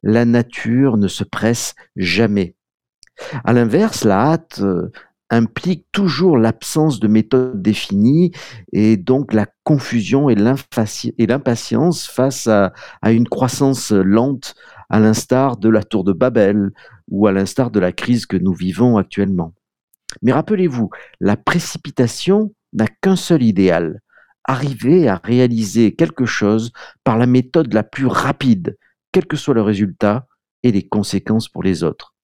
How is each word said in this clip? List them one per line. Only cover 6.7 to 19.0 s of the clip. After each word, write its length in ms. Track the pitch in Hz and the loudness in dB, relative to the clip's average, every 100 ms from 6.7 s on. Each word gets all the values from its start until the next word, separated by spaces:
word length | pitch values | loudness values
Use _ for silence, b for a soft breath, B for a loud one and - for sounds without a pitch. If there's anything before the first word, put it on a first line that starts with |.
| 156 156 117 | 0 0 0
de 100 | 107 | 2
méthode 540 | 107 107 131 127 113 | 2 2 0 0 -2
définie 720 | 95 104 - 98 110 151 175 175 B 113 92 | -2 -2 -2 0 2 4 2 -2 B -20 -8
et 240 | - 107 110 | 0 2 2
donc 360 | 90 131 139 | 2 0 2
la 140 | 107 101 _ | -2 -2 _
confusion 680 | - 151 - 120 98 139 143 | 0 0 0 -4 0 0 2
et 60 | |
l'impaci-, 800 | 107 107 135 - - 107 - 117 - | 2 2 0 -4 -4 -4 -4 -10 -2
et 80 | 113 | 0
l'impatience 800 | 127 - 117 - 117 160 160 - | 0 -2 -4 -2 -2 0 -2 -6
face 400 | - 131 131 117 | -2 -2 -2 0
à, 240 | 107 95 B B B | 2 2 B B B
à 120 | 110 | 0
une 160 | 113 120 | 2 2
croissance 640 | - 127 - 139 131 - | 0 -4 0 0 0 0
lente, 640 | 104 95 104 131 135 - - B B B | 0 2 2 0 -4 -10 -20 B B B
à 100 | 107 | 2
l'instar 580 | 110 110 - 127 135 120 | 2 2 0 0 0 0
de 120 | 107 | 2
la 160 | 110 | 2
tour 180 | 101 107 | 0 -4
de 80 | 92 | -2
Babel 580 | 85 127 117 101 104 98 - b b - | 0 0 2 2 2 -2 -6 b b -10
ou 180 | 95 104 | 0 2
à 60 | |
l'instar 380 | 95 95 - 123 | 2 -2 -2 -2
de 80 | 104 | 0
la 140 | 90 | -2
crise 340 | 90 - 120 - | -4 -2 -2 0
que 100 | 95 | -2
nous 160 | 90 | -2
vivons 460 | 85 90 92 123 | -2 -4 0 2
actuellement. 560 | 156 | 2